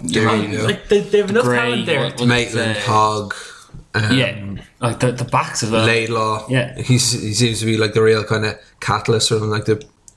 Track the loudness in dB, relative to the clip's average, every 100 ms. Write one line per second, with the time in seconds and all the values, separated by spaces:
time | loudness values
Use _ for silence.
0 | -4 0 2 0 -2 -2 -2 -2 0 0
1 | 2 0 2 2 2 2 0 -2 0 -2
2 | -2 0 2 2 0 -2 -2 -2 0 2
3 | 2 0 -4 -10 -14 -20 -20 -20 -6 -2
4 | 2 2 0 -4 -10 -12 -14 -6 -4 0
5 | 0 -2 -2 -2 -2 -4 -2 2 2 2
6 | 0 0 0 -2 -2 -2 -2 -4 2 2
7 | 2 -2 -2 0 0 0 0 2 2 4
8 | 4 4 2 -2 -2 -6 -14 -10 -2 -2
9 | 0 0 2 0 0 -2 0 -2 -4 _
10 | _